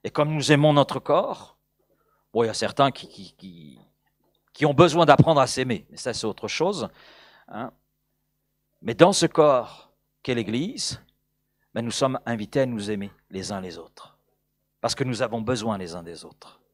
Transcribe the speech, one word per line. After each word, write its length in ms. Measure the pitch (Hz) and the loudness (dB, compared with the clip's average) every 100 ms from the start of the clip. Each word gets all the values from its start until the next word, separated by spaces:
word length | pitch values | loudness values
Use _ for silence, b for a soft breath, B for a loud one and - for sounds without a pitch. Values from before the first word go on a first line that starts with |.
Et 80 | 104 | -6
comme 200 | - 151 | -2 -2
nous 200 | 156 127 | 0 4
aimons 220 | 147 151 | 4 6
notre 260 | 147 135 131 | 4 2 -4
corps, 580 | - 156 269 - - _ _ _ _ _ _ _ _ | -2 0 -2 -10 -16 _ _ _ _ _ _ _ _
bon, 120 | 110 | -4
il 40 | 113 | -2
y 20 | |
a 20 | |
certains 380 | 104 104 - 139 | -2 -6 0 0
qui, 180 | - - | 0 -18
qui, 240 | - 92 | -20 -20
qui, 460 | _ 95 85 73 60 _ _ _ _ _ _ _ | _ -20 -20 -20 -20 _ _ _ _ _ _ _
qui 120 | - 147 | -2 0
ont 80 | 139 | 4
besoin 320 | 175 160 156 | 4 6 6
d'apprendre 340 | 139 - 147 | 8 8 6
à 60 | 127 | 2
s'aimer, 400 | - 127 110 - | 0 -4 -4 -8
mais 80 | - | -10
ça 160 | 127 | -8
c'est 140 | 113 110 | -6 -6
autre 200 | - 107 | -8 -8
chose. 400 | - 170 196 104 b b b b b - | -4 -2 -2 -8 b b b b b -18
Hein. 240 | 107 123 _ _ _ _ _ _ _ _ _ _ _ | -14 -14 _ _ _ _ _ _ _ _ _ _ _
Mais 100 | - | -10
dans 180 | 107 170 | 4 6
ce 140 | 196 165 | 6 0
corps 680 | - 151 127 107 - _ _ _ _ | 4 4 4 -2 -16 _ _ _ _
qu'est 140 | - 120 | -6 -4
l'Église, 640 | 101 113 185 277 - - _ _ _ _ _ _ _ | -2 -4 -6 -8 -10 -10 _ _ _ _ _ _ _
ben, 100 | 113 | -8
nous 60 | 117 | -8
sommes 300 | - 135 131 - | -2 -2 -2 -8
invités 340 | 117 104 143 | -8 -4 -2
à 40 | 131 | -2
nous 240 | 117 104 | -4 -6
aimer 200 | 104 98 _ _ | -8 -10 _ _
les 200 | 95 92 | -12 -10
uns 80 | 98 | -10
les 200 | 92 82 | -12 -16
autres. 400 | 80 - - _ _ _ _ _ _ _ | -20 -20 -20 _ _ _ _ _ _ _
Parce 120 | 117 | -8
que 100 | - | -4
nous 200 | 127 113 | -6 -4
avons 180 | 120 117 | -4 -4
besoin 380 | 110 123 110 101 | -4 -4 -4 -6
les 160 | 90 87 | -8 -12
uns 80 | |
des 220 | 82 80 82 | -14 -18 -20
autres. 360 | _ - _ _ | _ -20 _ _